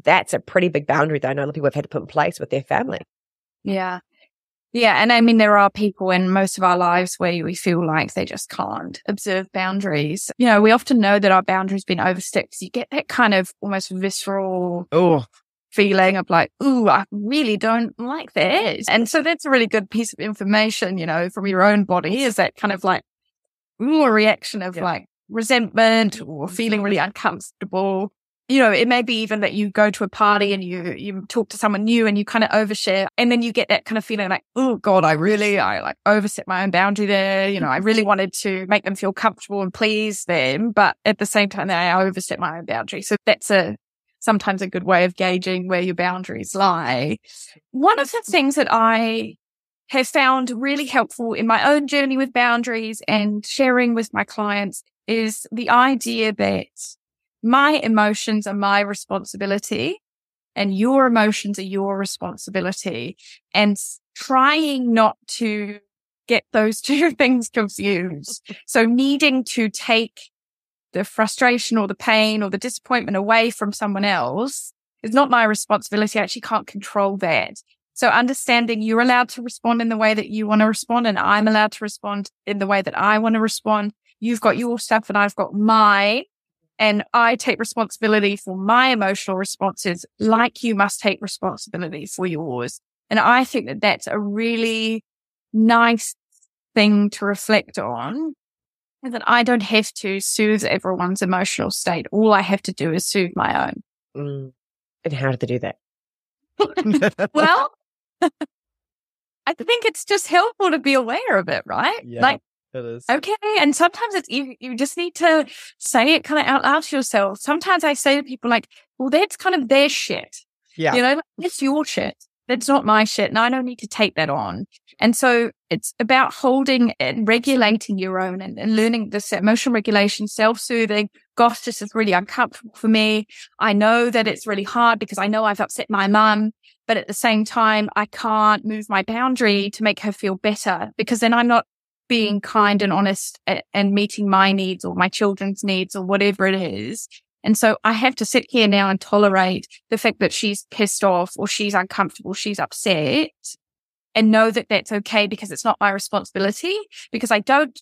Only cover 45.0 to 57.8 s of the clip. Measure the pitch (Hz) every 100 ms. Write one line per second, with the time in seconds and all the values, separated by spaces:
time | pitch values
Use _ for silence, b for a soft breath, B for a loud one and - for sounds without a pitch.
45 | 180 180 185 180 185 185 180 180 185 175
46 | 180 185 185 110 - 190 196 165 131 127
47 | 147 214 B B B B _ 254 339 466
48 | 554 466 - 330 269 294 262 226 226 226
49 | 226 226 220 - _ _ _ _ - 277
50 | 285 302 262 262 254 233 269 285 269 269
51 | 233 - 233 - 226 226 - 294 285 285
52 | 277 262 269 254 240 240 240 226 220 220
53 | - 214 208 208 - - 262 247 240 233
54 | 220 208 202 - 208 202 196 - _ _
55 | - 226 220 214 - 220 240 240 262 262
56 | 233 233 220 202 196 190 - - - -
57 | _ _ _ _ 220 262 285 302